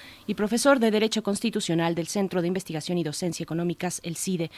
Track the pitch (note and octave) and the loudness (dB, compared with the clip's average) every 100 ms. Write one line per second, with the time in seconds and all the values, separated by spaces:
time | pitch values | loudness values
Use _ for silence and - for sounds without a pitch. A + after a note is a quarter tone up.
0 | - - - G3+ G#3 A#3 C#4 C#4 A3+ G#3 | -20 -10 -6 -2 0 4 6 6 6 4
1 | A3 A3 G3+ G3+ A3+ A3 - E3 E3+ E3+ | 2 0 -2 0 0 -2 0 2 2 0
2 | E3 G#3 F#3+ F#3 E3+ F#3 - D#3 - F3+ | -2 0 0 0 0 -2 -4 -6 -2 -2
3 | D#3 D3 F3+ D#3 E3 D#3+ F3 E3 F3+ - | -2 -2 -4 -4 -4 -2 -2 -2 -4 -4
4 | F3 D#3+ - F3 E3 | -6 -6 -2 -2 -2